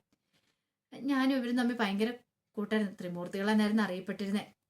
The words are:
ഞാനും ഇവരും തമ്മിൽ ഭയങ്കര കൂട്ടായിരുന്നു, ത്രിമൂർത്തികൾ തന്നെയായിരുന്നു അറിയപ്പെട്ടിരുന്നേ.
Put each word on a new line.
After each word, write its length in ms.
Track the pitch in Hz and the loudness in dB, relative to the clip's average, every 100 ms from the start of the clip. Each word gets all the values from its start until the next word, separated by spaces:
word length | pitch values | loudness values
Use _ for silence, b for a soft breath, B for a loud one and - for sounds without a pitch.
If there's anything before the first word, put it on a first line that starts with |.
| _ _ _ _ _ _ _ _ _ | _ _ _ _ _ _ _ _ _
ഞാനും 420 | - 269 269 269 269 | -8 -2 2 2 2
ഇവരും 220 | 240 247 | 0 0
തമ്മിൽ 200 | 240 247 | 0 0
ഭയങ്കര 320 | 202 196 226 240 _ _ _ - | 0 2 0 -2 _ _ _ -8
കൂട്ടായിരുന്നു, 360 | 208 214 202 | -2 0 0
ത്രിമൂർത്തികൾ 540 | 196 180 175 180 196 202 | -4 -8 -6 -6 -2 2
തന്നെയായിരുന്നു 360 | 214 208 220 | 4 4 2
അറിയപ്പെട്ടിരുന്നേ. 600 | 196 185 185 190 196 202 - _ | 0 -4 -6 -6 -2 -2 -4 _